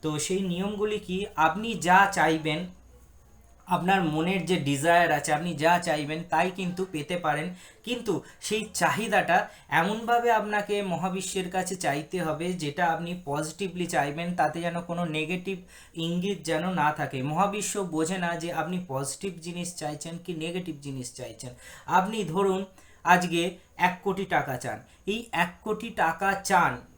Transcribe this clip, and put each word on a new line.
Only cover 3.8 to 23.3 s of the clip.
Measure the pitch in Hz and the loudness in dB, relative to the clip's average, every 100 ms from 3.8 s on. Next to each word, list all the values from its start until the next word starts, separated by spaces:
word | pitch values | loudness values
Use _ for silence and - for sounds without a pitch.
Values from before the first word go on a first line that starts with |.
| 175 190 | 4 4
মনের | 165 151 165 190 160 | 4 2 2 0 2
যে | 180 | 0
ডিজায়ার | 139 139 160 170 170 | 2 2 6 6 6
আছে, | 151 - | 2 2
আপনি | 147 175 | 0 0
যা | 151 156 175 | 2 4 4
চাইবেন | 175 151 147 156 170 | 2 -2 -2 -6 -2
তাই | 160 180 185 | 0 0 0
কিন্তু | 185 180 185 | -4 -2 -4
পেতে | 156 143 175 | -4 -4 -2
পারেন, | 156 147 165 180 - - | 0 -2 -4 -8 -16 -16
কিন্তু | - 247 208 160 - - | -6 -4 0 -2 -2 -14
সেই | - 220 220 | -4 -4 -2
চাহিদাটা | - 170 156 226 196 123 170 156 - - | 0 0 2 2 2 4 2 2 -10 0
এমনভাবে | 151 175 220 233 240 240 | 2 2 0 2 2 4
আপনাকে | 220 208 208 202 202 | 2 2 -2 0 -2
মহাবিশ্বের | 196 175 180 185 185 190 180 | -2 -2 -2 -4 -4 -4 -2
কাছে | 190 180 185 | -2 -4 -2
চাইতে | 156 143 156 185 | -2 -2 -4 -4
হবে | 160 151 175 | -2 -2 -2
যেটা | 175 151 143 175 | -2 -4 0 0
আপনি | 160 170 180 | 0 -2 -8
পজিটিভলি | - 143 156 - 196 175 175 | -4 -4 -4 -4 -6 -2 -2
চাইবেন, | - 143 147 175 | 0 0 -2 -4
তাতে | 175 151 170 | 0 0 0
যেন | 170 170 | -4 -4
কোনো | 170 170 | -6 -4
নেগেটিভ | 175 156 156 180 180 190 - - - | -2 -2 -2 -4 -4 -8 -10 -20 -16
ইঙ্গিত | 165 165 175 190 190 | -6 -2 0 0 -2
যেন | 147 156 175 | 0 0 0
না | 185 151 | 2 2
থাকে। | 156 135 135 | 2 -4 -2
মহাবিশ্ব | 135 156 202 208 190 208 | -2 2 0 0 -4 -2
বোঝে | 190 156 160 190 | -2 0 0 0
না | 175 170 | -2 -2
যে | 165 | -4
আপনি | 170 160 180 180 | -4 -2 -4 -4
পজিটিভ | 135 139 - 196 165 | -4 -4 -6 -8 -8
জিনিস | 165 175 175 - | -10 -8 -8 -6
চাইছেন | 151 151 170 170 | -8 -6 -10 -12
কি | - | -8
নেগেটিভ | 165 160 175 170 147 | -6 -4 -4 -6 -8
জিনিস | 143 135 123 | -8 -8 -8
চাইছেন। | - 120 - 127 - - - - | -10 -12 -12 -14 -14 -18 -18 2
আপনি | 175 185 226 | 4 4 -2
ধরুন | 180 160 196 190 196 - - - | -2 2 2 2 -2 -12 -20 -8
আজকে | 165 180 180 | 6 6 6